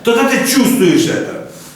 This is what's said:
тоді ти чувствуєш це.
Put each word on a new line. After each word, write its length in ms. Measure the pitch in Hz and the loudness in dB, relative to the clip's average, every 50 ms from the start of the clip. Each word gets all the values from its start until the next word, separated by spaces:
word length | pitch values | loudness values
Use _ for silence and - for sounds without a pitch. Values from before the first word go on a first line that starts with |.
| - | 0
тоді 160 | 233 233 - | 0 0 2
ти 340 | 277 269 262 - - - 254 | 2 0 0 -2 -2 0 0
чувствуєш 520 | 269 233 196 - - 190 175 151 - - - | 2 2 2 2 2 2 4 4 2 2 0
це. 60 | - - - - - - - - - - - - - | -2 -4 -4 -6 -10 -12 -12 -14 -18 -20 -20 -20 -20